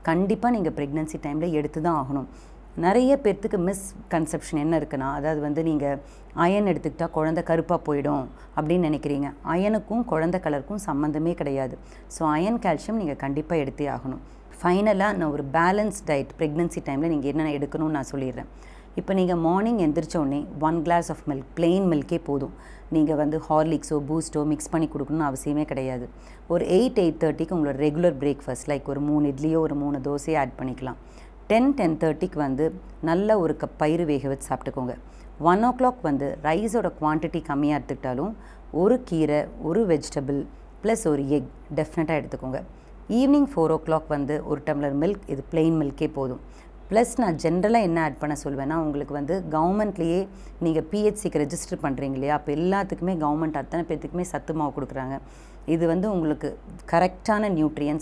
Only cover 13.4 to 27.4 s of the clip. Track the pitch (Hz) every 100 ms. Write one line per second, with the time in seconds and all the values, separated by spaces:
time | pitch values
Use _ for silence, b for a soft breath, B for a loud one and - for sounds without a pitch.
13.4 | 151 165 135 135 143 127 131 131 - B
14.4 | B - 175 185 214 190 208 190 156 147
15.4 | 139 160 175 202 214 - - 139 - -
16.4 | 156 151 170 196 160 135 165 147 135 151
17.4 | 156 143 143 156 156 147 127 139 131 123
18.4 | - - B B B - 185 196 185 170
19.4 | 165 190 226 226 156 139 160 175 139 143
20.4 | - 143 156 165 156 170 165 156 - 135
21.4 | - - 165 190 190 151 - 165 - 143
22.4 | 135 - B B B 160 151 151 151 156
23.4 | - 156 160 156 - 151 143 160 156 151
24.4 | 151 147 - 165 151 143 139 160 143 131
25.4 | 147 147 151 131 131 127 123 - B B
26.4 | - 170 - 185 254 220 170 151 160 143